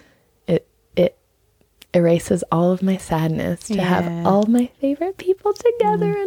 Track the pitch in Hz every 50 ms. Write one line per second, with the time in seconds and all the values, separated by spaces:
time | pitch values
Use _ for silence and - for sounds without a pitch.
0 | _ _ _ _ _ _ _ _ _ - 175 156 - _ _ _ _ _ _ -
1 | - - - _ _ _ _ _ _ _ _ _ _ _ _ _ - _ - 180
2 | 170 170 170 170 - - 196 175 - - - 165 175 180 185 180 190 190 190 180
3 | - - 170 160 160 160 160 156 - - 175 - - - 220 190 180 180 180 190
4 | 175 170 170 170 170 180 190 202 214 214 233 247 247 254 - _ - 269 285 -
5 | 339 370 381 - - 359 381 381 - 415 403 - - 480 466 480 453 415 427 415
6 | 415 403 415 403 392